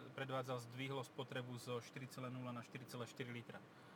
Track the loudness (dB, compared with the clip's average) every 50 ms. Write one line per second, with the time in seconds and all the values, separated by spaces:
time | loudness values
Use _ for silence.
0 | 0 -2 0 0 2 4 4 4 4 4 2 2 2 -2 0 0 2 4 4 2
1 | 2 0 0 0 0 2 2 2 2 2 0 -2 0 2 2 2 2 0 -4 -4
2 | -4 -2 -2 -2 0 0 0 2 2 2 0 0 -2 -2 -4 -6 -4 -2 -2 0
3 | 0 -2 0 0 0 2 2 -2 -2 -4 -6 -8 -8 -10 -12 -14 -12 -12 -12